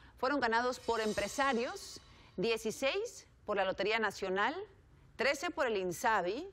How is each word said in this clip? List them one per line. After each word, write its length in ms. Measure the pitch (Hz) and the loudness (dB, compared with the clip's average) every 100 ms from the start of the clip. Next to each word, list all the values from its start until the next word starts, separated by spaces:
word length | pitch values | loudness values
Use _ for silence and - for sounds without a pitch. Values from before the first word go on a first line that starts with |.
| - - | -20 -4
fueron 220 | 254 285 | 0 2
ganados 380 | 240 226 247 247 | 4 4 2 0
por 220 | - 226 | 0 0
empresarios, 1000 | 214 208 202 - 269 233 269 392 - - - - - - | 0 0 -2 0 2 2 -2 -6 -12 -16 -20 -20 -12 -2
dieciséis 920 | 220 220 220 - 262 381 453 - - - - | 0 0 -2 -2 0 0 -4 -8 -20 -12 -2
por 100 | 202 | 0
la 80 | |
Lotería 340 | 190 185 196 220 | 0 0 0 2
Nacional, 560 | 214 - 185 190 220 349 415 - - - - - | 0 -2 -2 0 0 -2 -8 -16 -20 -20 -12 -2
trece 340 | 233 294 349 | 0 0 -2
por 160 | 320 262 | 0 0
el 120 | 202 | 2
insabi 680 | 185 170 233 214 175 240 392 | 0 0 2 2 2 -2 -8